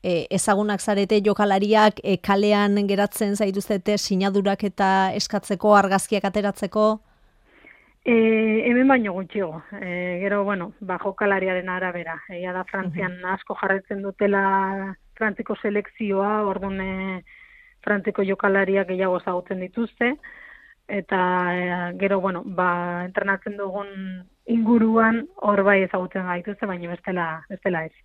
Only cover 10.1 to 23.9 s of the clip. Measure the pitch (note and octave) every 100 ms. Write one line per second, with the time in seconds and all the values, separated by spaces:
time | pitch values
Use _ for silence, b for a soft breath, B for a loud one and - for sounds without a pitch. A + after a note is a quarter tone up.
10.1 | F3 G3 G3+ G3+ G3 E3+ - F#3+ F3+ G3+
11.1 | F#3+ G3+ F#3+ F#3+ F#3 F#3 F#3 F#3 F3 E3
12.1 | E3 - F3+ F3+ F3+ F3+ G3+ F3+ E3+ F#3
13.1 | F3+ F3+ F#3+ - G3 F#3+ G3 - G3+ G3
14.1 | - G3+ G3 G3 G3 F#3+ G3 F#3+ F#3 _
15.1 | - A3 G3+ A3+ G#3+ G#3+ G#3 G3+ - G#3+
16.1 | G3 G3+ G#3+ G#3 F#3 G3 F#3+ F#3+ F#3+ F#3+
17.1 | F#3 B B B B B B - G#3 G#3
18.1 | G3+ G3 G3 G3+ G3 F#3+ G3 F#3 F#3 F#3+
19.1 | F3+ F#3+ F3+ F3+ F#3 F#3 A#3 A3+ _ A#3+
20.1 | D4 B B B B B B - G3+ F#3+
21.1 | F#3+ F3+ F3+ F3+ F3+ F3+ F3+ F3 F3+ G3
22.1 | G3 F#3+ F3+ - F3+ F3+ F3 F3 F3 F3+
23.1 | G3 G3 G3 - G3+ G3 F#3+ G3+